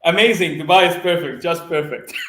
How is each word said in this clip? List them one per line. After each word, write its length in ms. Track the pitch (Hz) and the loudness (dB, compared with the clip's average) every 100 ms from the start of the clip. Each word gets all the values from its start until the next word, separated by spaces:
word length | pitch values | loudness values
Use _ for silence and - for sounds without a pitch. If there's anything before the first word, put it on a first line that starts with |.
Amazing. 540 | 170 180 226 202 175 151 | 0 4 4 4 -2 -4
Dubai 300 | 151 180 180 | 2 4 4
is 80 | 175 | 2
perfect, 400 | 180 170 147 127 | -2 -2 -2 -6
just 240 | 170 165 165 | -4 -4 -4
perfect. 440 | 160 147 120 - - | -4 -4 -8 -10 -12